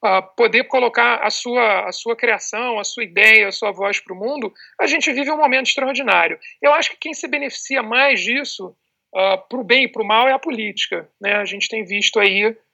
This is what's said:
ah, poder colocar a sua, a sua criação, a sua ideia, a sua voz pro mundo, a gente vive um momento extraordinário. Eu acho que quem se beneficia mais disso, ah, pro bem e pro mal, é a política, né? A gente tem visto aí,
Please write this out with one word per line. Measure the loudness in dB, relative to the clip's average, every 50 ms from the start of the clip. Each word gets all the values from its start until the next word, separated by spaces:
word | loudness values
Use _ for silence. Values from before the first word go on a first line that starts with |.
ah, | 0 2 2 2
poder | 0 -2 _ 0 2 2 2 0 0 0
colocar | 0 0 2 2 2 2 2 2 2
a | 0 0 -2
sua, | -4 -4 -6 -2 0 2 2 2 2 0 -2 -4
a |
sua | -8 -6 -6 -6 -4
criação, | -2 0 0 0 -2 -4 -8 -8 -6 -4 -4 -4 -6
a | -6
sua | -6 -6 -8 -8
ideia, | -4 0 4 6 6 6 6 4 2
a |
sua | -2 -4 -4 -4 -2
voz | -2 -2 -2 -2 -4
pro | -8 -10 -10
mundo, | -8 -6 -6 -6 -6 -8 -10 -10 -14 -20 -14 _ -2
a | 0
gente | 0 2 0 0 0
vive | 0 -2 -2 -2
um | 2
momento | 2 4 4 4 2 2
extraordinário. | 0 0 0 -2 -2 -2 -2 0 2 4 4 4 2 -2 -6 -12 -18 -8 _
Eu | 2 4 4
acho | 4 2 -2
que | -6
quem | -10 -10 -10 -10
se | -10 -6
beneficia | -6 -6 -4 -4 -6 -8 -12 -8 -4 -4 -4 -2
mais | 0 2 2 2 2 2 0
disso, | -2 -2 -2 -2 -4 -6 -10 -12 -14 -16 -16 _ _ _ _ _ _ _ -2
ah, | 0 2 2 0
pro | -2 -4 -8 -8 -6 0
bem | 2 2 2 2
e | 0
pro | -2 -4 -2
mal, | 2 2 4 4 4
é |
a | 2 0
política, | -2 -6 -6 -6 -6 -6 -6 -6 -6 -4 -6 -8 -8 -12 _ _
né? | -4 -2 -2
A | -2 -2
gente | -6 -6 -6 -6
tem | -6 -4 -8 -6
visto | -6 -2 0 0 0 2 2
aí, | 2 4 4 2 0 0 -2 -4 _ _